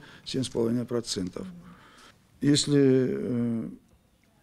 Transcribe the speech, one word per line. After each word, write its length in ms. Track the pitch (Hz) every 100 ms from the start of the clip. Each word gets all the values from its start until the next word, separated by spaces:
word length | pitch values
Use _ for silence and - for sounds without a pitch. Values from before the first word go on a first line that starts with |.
| - - -
семь 180 | 131
с 60 | 123
половиной 360 | 117 117 123 113
процентов. 640 | 120 - - 87 - 95 87 - - - - - _ _ -
Если, 680 | 143 143 - 143 135 131 127
э, 600 | 135 - 120 120 117 - - _ _ _ _ _ _